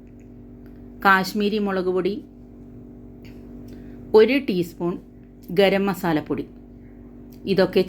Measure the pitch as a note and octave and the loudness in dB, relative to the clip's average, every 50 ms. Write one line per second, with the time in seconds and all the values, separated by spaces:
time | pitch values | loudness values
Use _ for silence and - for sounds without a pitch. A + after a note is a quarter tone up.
0 | - - - - - - - - - - - - - - - - - - - - | -20 -20 -20 -20 -20 -20 -20 -20 -20 -20 -20 -20 -20 -20 -20 -20 -20 -20 -8 0
1 | - G3 G3 F#3+ F#3+ F#3 - G#3 G#3 G3 G#3 G#3+ G3+ G3 F#3+ F#3 F3+ F#3 F3+ F#3 | 4 4 4 4 2 0 -2 -2 0 0 0 0 -2 0 -2 -2 -2 0 0 0
2 | F3+ F#3 G#3 - - - - - - - - - - - - - - - - - | -2 -2 -4 -6 -10 -14 -20 -20 -20 -20 -20 -20 -20 -20 -20 -20 -20 -20 -20 -20
3 | - - - - - - - - - - - - - - - - - - - - | -20 -20 -20 -20 -20 -20 -20 -18 -18 -18 -18 -16 -16 -16 -16 -16 -16 -18 -18 -18
4 | - - - G#3+ A3 A3 C4+ C#4+ C#4 - G3+ F3+ E3+ - - - F3 E3+ F#3 - | -4 4 6 8 8 8 6 0 0 0 -2 -2 -2 -2 -4 -6 -4 -4 -4 -6
5 | - - - - - - - - - - F3+ F3+ G3 F#3 G3 G3 G3 G3 F#3 - | -10 -18 -20 -20 -20 -20 -20 -20 -14 -4 2 4 4 6 4 4 2 0 -2 -2
6 | - E3+ D#3+ D3+ C#3+ - D3+ C3 C#3+ - - - - - - - - - - - | 0 0 0 0 0 -2 -4 -6 -6 -8 -12 -20 -20 -20 -20 -20 -20 -20 -20 -20
7 | - - - - - - - - - - F#3+ F#3 F#3 F3+ - F#3+ F3+ | -20 -20 -20 -20 -20 -20 -18 -10 -4 0 2 4 4 4 4 2 2